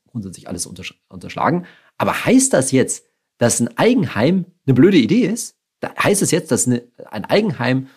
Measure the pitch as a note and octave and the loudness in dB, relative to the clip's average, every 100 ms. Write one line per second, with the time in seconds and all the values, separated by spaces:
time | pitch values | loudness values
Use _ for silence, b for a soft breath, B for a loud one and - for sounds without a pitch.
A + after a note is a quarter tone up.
0 | _ A#2 F#2+ F2 - F2+ - F#2 F2+ _ | _ -14 -12 -16 -14 -12 -12 -12 -16 _
1 | _ F#2+ F#2 - A#2 F3 F3 B B - | _ -18 -12 -4 -2 -2 -6 B B -6
2 | G3 - - B3+ C4 - - C3 - - | -4 -2 2 2 4 0 2 0 0 -4
3 | _ _ _ - A#2+ - A#2 - G#3 B3+ | _ _ _ -2 0 0 -4 0 2 2
4 | D3 G2 C3 F#3+ E3+ _ - B2+ F3 F#3 | 0 0 0 0 -4 _ 0 4 6 6
5 | A2 G#3+ F#3 A#3 - _ _ - - - | 4 2 0 -4 -10 _ _ -14 -12 -2
6 | - G3+ D3 D#3+ - A#2 B2+ A#2+ - - | 0 2 0 -2 0 -2 0 -2 -4 -20
7 | - G#2 - F3 G#3+ C3+ A#2+ C3 C3 | -14 -12 -2 0 0 -2 -2 -2 -4